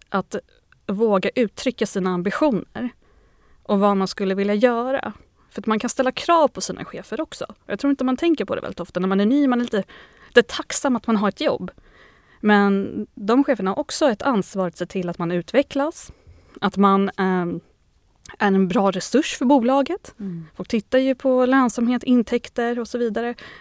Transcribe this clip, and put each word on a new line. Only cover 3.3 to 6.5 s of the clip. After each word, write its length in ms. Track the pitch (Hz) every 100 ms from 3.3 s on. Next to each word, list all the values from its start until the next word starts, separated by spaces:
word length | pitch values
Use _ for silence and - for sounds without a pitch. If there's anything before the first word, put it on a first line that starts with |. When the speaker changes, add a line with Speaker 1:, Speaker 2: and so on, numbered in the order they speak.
| _ _ _
Speaker 1:
och 160 | - 208
vad 180 | 202 196
man 100 | 190
skulle 280 | - 196 190
vilja 180 | 202
göra. 600 | 208 247 233 247 269 - - _ _ _
För 120 | -
att 40 | 214
man 140 | 220
kan 100 | 247
ställa 220 | - 262
krav 360 | - - 339
på 140 | 285